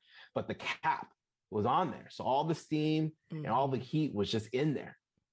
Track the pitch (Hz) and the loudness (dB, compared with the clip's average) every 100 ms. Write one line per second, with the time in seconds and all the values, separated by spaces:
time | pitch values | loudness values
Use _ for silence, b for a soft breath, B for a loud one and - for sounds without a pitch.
0 | B B B - 104 - - - 160 147 | B B B -4 -4 -4 -6 -2 -2 -2
1 | - _ _ _ _ 104 107 151 175 - | -6 _ _ _ _ 0 2 2 2 -2
2 | - - 110 131 160 160 - 156 151 156 | -12 -6 0 2 2 -2 0 0 2 2
3 | 156 156 _ 160 147 135 139 131 - 156 | 0 -4 _ -6 0 2 2 0 0 0
4 | 151 101 95 110 107 123 156 120 - - | 0 0 0 0 0 0 2 0 -6 -14
5 | _ _ _ | _ _ _